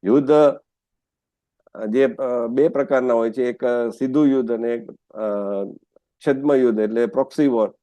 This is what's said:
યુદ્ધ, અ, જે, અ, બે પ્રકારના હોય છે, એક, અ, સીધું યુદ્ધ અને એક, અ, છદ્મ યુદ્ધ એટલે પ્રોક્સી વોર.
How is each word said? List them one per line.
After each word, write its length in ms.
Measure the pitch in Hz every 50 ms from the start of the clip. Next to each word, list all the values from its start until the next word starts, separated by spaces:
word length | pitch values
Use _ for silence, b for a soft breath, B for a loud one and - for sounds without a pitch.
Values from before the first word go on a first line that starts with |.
| -
યુદ્ધ, 260 | 92 117 143 143 131
અ, 1600 | 151 151 151 143 135 - _ _ _ _ _ _ _ _ _ _ _ _ _ _ _ _ _ _ _ _ _ _ _ - 110
જે, 180 | 107 107 131 135
અ, 400 | 131 113 - 135 123 123 120 117
બે 220 | 113 120 135 147 170
પ્રકારના 460 | 165 147 139 135 143 127 127 127 120
હોય 160 | 117 113 113
છે, 140 | 107 131 127
એક, 200 | 123 117 - 131
અ, 240 | 123 120 120 120 117
સીધું 380 | 104 - 135 131 131 147 151
યુદ્ધ 260 | 139 135 135 120 113
અને 160 | 120 113 117 117
એક, 220 | 120 120 110 - - _ _ _ _
અ, 100 | 107 110 107 101 101 101 98 101 98 101 98 - - _ _ _ _ _ _ _ _ - 151
છદ્મ 240 | 135 131 139 147
યુદ્ધ 280 | 143 135 127 123 110 107
એટલે 260 | 107 107 113 117 120
પ્રોક્સી 400 | 113 120 139 131 - - - 151
વોર. 280 | 139 123 113 107 98 - _